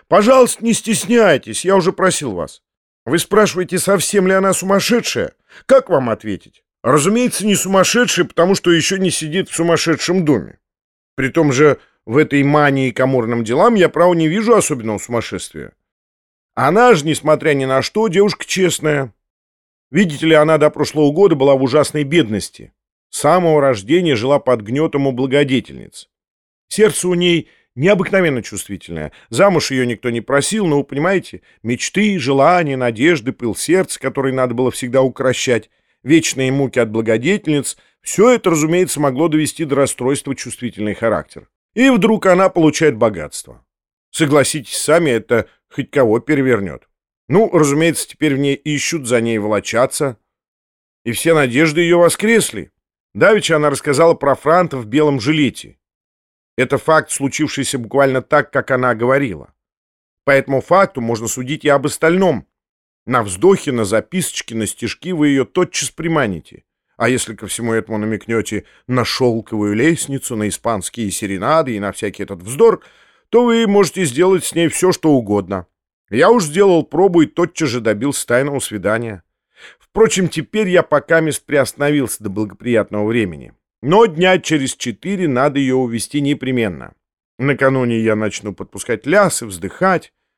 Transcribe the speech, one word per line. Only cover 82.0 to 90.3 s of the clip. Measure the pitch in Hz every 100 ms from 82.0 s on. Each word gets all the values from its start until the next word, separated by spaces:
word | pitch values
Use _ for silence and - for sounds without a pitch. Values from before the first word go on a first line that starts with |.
| 120 -
до | 107
благоприятного | 98 107 - 123 113 98 104 107
времени. | 117 101 76 58 _ _ _
Но | 127 196 233
дня | 156 185 185
через | - 156 131 -
четыре | 127 104 175 196 170
надо | 123 143 139
её | 135 131
увезти | 123 113 - 147
непременно. | 143 147 127 127 110 76 60 _ _ _ _ -
Накануне | 135 131 135 135 123 113
я | 110
начну | 107 107 - 107
подпускать | 95 95 101 - 110 127
лясы, | 190 190 - 113
вздыхать. | 92 95 - 185 175 - _ _